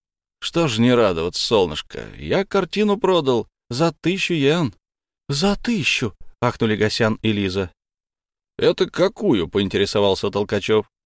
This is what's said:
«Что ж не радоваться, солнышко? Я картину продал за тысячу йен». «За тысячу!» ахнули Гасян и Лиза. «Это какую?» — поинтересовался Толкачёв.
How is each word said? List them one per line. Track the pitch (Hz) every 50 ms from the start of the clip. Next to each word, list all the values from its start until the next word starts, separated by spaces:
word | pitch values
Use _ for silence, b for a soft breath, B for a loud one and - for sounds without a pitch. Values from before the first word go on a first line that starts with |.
| _ _ _ _ _ _ _ _
«Что | - - - 165 165 147
ж | 113 110
не | 117 123 123
радоваться, | 120 113 98 87 80 82 90 - - -
солнышко? | - 117 104 92 82 76 - - - - - 57 53 -
Я | - - 78 123 180 196
картину | - - 196 180 170 - 196 214 208 202
продал | 202 - 185 185 170 147 131 127 113 104 - _ _ _ -
за | 120 123 165 165
тысячу | 151 _ - 165 190 190 - - 175
йен». | 156 139 139 156 180 160 117 - _ _ _ _ _ _ _ _ _ _ -
«За | 143 143 185 196 202
тысячу!» | - - 240 240 202 135 - - - 131 104 - - - - - _
ахнули | - 123 - - 120 110 107
Гасян | - 107 107 - - 117 110 110 -
и | - 110
Лиза. | 107 101 101 95 90 98 95 87 - _ _ _ _ _ _ _ _ _ _ _ _ _ _ _ _
«Это | - - 156 180 - 185 -
какую?» — | - - 175 202 233 - 214 202 131 98 82 80
поинтересовался | - 101 101 92 104 95 101 95 - 110 101 101 95 - - 104
Толкачёв. | 90 101 104 - 107 101 - - 107 107 104 _ _ _ _